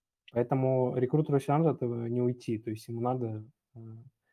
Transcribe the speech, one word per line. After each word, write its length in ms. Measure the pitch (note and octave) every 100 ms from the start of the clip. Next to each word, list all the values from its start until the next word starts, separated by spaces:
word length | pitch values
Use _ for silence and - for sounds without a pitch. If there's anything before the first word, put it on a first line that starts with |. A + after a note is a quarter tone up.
| _ _ _
Поэтому 600 | A#2 B2 C3+ C3 C3 B2+ C3+
рекрутеру 400 | B2+ D3+ D3+ C#3+
все 120 | -
равно 160 | C#3+ E3
от 60 | -
этого 240 | A#2+ A#2 A#2
не 140 | A#2+
уйти, 360 | B2 B2 - A2
то 120 | A2+
есть 180 | G#2+ -
ему 120 | A#2
надо, 420 | A#2+ C3 A#2 A2 G#2+ _ _ A#2
э, 40 | A2+ A2+ A#2 _ _